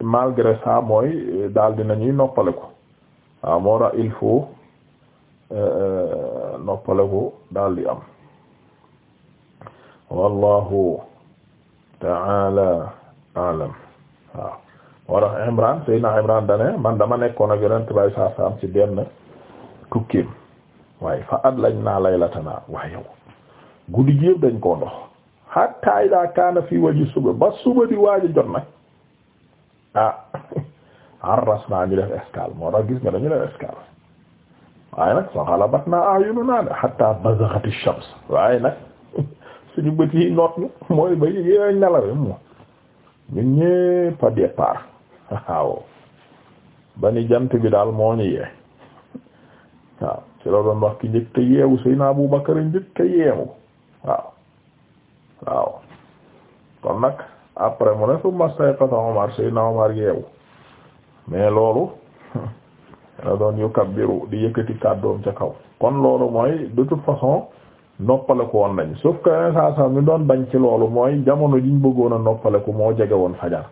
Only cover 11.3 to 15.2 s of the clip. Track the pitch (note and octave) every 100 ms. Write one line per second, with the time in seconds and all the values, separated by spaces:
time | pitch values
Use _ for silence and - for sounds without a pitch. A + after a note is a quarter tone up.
11.3 | _ _ _ _ _ _ _ F2 F2 F#2
12.3 | G2+ G2 G2 F#2 E2+ G2 - - _ _
13.3 | F2 F2 D#2+ D2 - - _ _ _ _
14.3 | - - - - _ _ _ - F#2